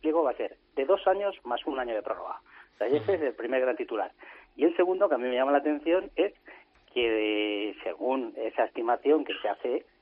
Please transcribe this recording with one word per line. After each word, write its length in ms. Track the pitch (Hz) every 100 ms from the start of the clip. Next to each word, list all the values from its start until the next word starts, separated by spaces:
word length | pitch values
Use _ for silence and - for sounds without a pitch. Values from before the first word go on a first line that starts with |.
pliego 200 | 156 165
va 100 | 139
a 40 | -
ser 220 | 107 - _ -
de 80 |
dos 240 | 143 196 190
años 260 | 196 202 - 123
más 200 | 120 -
un 140 | 131
año 160 | 120 107
de 60 |
prórroga. 400 | 104 95 90 - _ - - -
O 20 |
sea, 120 | 110
y 80 | 147
ese 160 | - 180
es 60 |
el 120 | 143 -
primer 260 | 117 131
gran 160 | 127 123
titular. 340 | 117 110 90 - - - - -
Y 80 | 165
el 100 | 170
segundo, 320 | 180 185 196
que 80 | 127
a 20 |
mí 120 | 127
me 60 | 123
llama 180 | 135
la 60 | 143
atención, 520 | 151 147 165 185 196 -
es 160 | 202 - - - _ _ _
que, 760 | 127 117 110 107 107 107 104 104
eh, 60 | 101 95
según 480 | 85 117 131 117 -
esa 300 | 113 - 113
estimación 580 | - 117 120 139 156
que 100 | 143 -
se 60 | 107
hace, 380 | - 123 139 - _